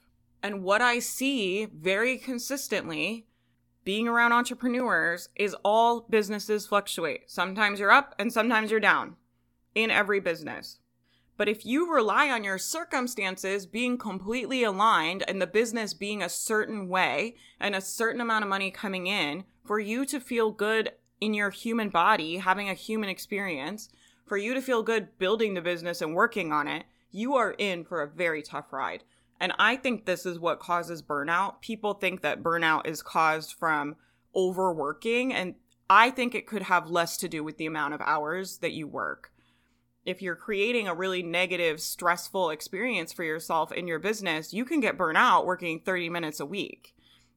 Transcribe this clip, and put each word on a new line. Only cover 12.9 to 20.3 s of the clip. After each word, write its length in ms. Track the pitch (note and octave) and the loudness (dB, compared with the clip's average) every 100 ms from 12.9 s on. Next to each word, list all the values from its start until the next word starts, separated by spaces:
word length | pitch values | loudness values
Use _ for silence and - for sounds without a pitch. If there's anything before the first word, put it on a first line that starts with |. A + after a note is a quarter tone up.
| C#4+ B3 A#3 F#3+ F#3 F#3+ G3+ F#3 | -2 -2 -2 -4 -2 -4 -4 -4
being 320 | A3 B3 B3 | -2 -2 -2
completely 640 | G#3+ F#3+ F#3+ B3 G3 C4 | -4 -6 -4 -4 -2 0
aligned 600 | A3+ F#3+ A3 F#3 D#3+ F#3+ - | 2 4 4 4 2 -2 -4
and 120 | F#3+ | -2
the 80 | F#3 | 0
business 460 | G#3 A#3 A#3 G#3 | 2 0 -2 -6
being 300 | - G3+ G#3 | -6 -6 -4
a 60 | F3+ | -4
certain 580 | - - A3 - G#3+ F#3 | -4 -2 -2 -2 -6 -2
way 480 | F#3 D#3+ C#3 A3 - - - | 2 2 2 -2 -8 -20 -6
and 160 | G3+ G3 | -2 -2
a 60 | |
certain 380 | G3 - A3+ A#3+ | -4 -2 -2 0
amount 240 | A#3 A3 | 0 0
of 60 | G3+ | 0
money 220 | G3 F#3+ | -2 -2
coming 340 | - G#3 F#3 F3+ | -4 -6 -4 -2
in 380 | G#3 D3 D#3 - _ | -2 -2 -4 -10 _
for 160 | - G#3 | -4 -2
you 240 | G#3 A#3 C#4 | 0 -2 -2
to 120 | D4 | -4
feel 320 | - | -2